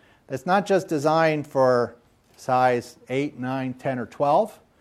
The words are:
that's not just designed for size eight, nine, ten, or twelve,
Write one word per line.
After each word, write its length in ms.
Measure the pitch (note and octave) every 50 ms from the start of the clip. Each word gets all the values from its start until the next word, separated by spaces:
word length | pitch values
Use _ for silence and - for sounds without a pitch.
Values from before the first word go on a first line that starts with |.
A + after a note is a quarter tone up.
| _ _ _ _ _ -
that's 180 | C#3 C3 -
not 200 | F#3 F3+ G3+ G3
just 220 | - G3 F#3 - -
designed 600 | E3+ D3+ - D#3 D#3 E3 D#3+ D#3+ D#3 D3+ C#3 -
for 480 | - C#3 C3+ B2+ B2+ A#2+ A#2+ A2+ - - _ _ _ _ _ _ _ _
size 600 | - - B2+ B2+ B2+ B2+ B2 B2 A2+ - - _ - -
eight, 300 | B2+ C3+ C#3+ D3 - A#2
nine, 340 | B2+ B2+ C3 C3+ C3 C3 B2
ten, 260 | B2+ - D3 C3+ B2
or 60 | A#2
twelve, 540 | G2+ - - D3 C#3+ D3 F3 A3 G#3+ - - _ _ _ _